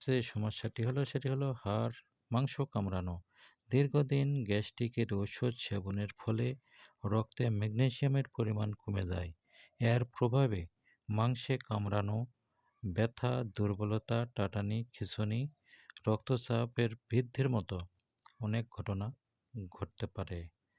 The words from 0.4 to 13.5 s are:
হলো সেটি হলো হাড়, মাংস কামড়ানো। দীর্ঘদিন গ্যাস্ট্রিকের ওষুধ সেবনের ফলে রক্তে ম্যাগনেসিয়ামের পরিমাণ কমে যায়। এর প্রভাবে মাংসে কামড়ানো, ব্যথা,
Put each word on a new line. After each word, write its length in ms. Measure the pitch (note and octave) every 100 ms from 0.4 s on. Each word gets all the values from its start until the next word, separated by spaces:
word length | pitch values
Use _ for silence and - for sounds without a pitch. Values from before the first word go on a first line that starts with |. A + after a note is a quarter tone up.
| G#2+ - A2+ -
হলো 200 | A2+ C3
সেটি 240 | C3+ C3+ C3
হলো 240 | C3+ C#3 A#2+
হাড়, 340 | G2+ A2 A#2 - - _ _
মাংস 300 | A#2 C#3 - C3+
কামড়ানো। 520 | A2 G2 F#2 F2+ F2 - _ - _ -
দীর্ঘদিন 760 | B2+ C#3+ D3 C3+ C#3 C#3 C#3+
গ্যাস্ট্রিকের 680 | G2+ G#2 - - A#2+ A#2+ G#2+
ওষুধ 400 | G2 G2+ - B2 A#2+
সেবনের 440 | - G2+ F#2+ G2 G2+ -
ফলে 380 | - A2+ B2 C3+ _ - - _
রক্তে 460 | G2+ A2 - - A#2+
ম্যাগনেসিয়ামের 800 | G#2 G#2+ G#2+ C3 - C#3 C#3 C3+ -
পরিমাণ 360 | A2 G#2+ G#2 G#2
কমে 260 | - G2 F2+
যায়। 260 | F2+ E2+ - _ - - -
এর 240 | A#2 A#2+ B2
প্রভাবে 520 | - B2 C3 C3 G2 E2+ _ _ _ -
মাংসে 500 | G#2+ A#2 B2 - B2+
কামড়ানো, 680 | - G#2+ G2+ G#2 G2+ G#2+ B2 _ _ _ _ _
ব্যথা, 640 | G#2 F2 A#2 - B2 B2 A#2